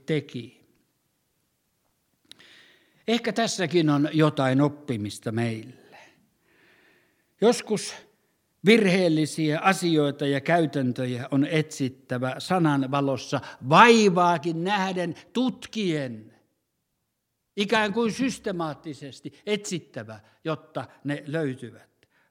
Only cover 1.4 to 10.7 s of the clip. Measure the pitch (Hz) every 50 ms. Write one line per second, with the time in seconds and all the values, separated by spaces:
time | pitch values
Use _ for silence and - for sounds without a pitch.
1.4 | _ _ _ _ _ _ _ _ _ _ _ _ _ _ _ _ _ - - _
2.4 | - - - - - _ _ _ _ _ _ _ _ - 226 233 233 233 196 233
3.4 | 226 - - - 180 147 170 175 160 151 147 143 147 151 - 156 156 151 143 -
4.4 | 135 131 131 135 147 143 143 - - - 123 107 104 104 - - - 120 110 117
5.4 | 117 117 113 110 113 127 127 - - - - - - - _ _ _ _ _ _
6.4 | _ _ _ _ _ _ _ _ _ _ _ _ _ _ _ _ _ _ _ -
7.4 | 196 233 233 - - - 214 - - - - - - _ _ _ _ _ _ _
8.4 | _ _ _ _ - 165 226 226 208 160 175 190 185 170 156 156 156 143 - 170
9.4 | 160 151 147 165 - 190 190 - 180 170 160 151 147 143 135 - 151 139 143 135
10.4 | - - 165 175 165 143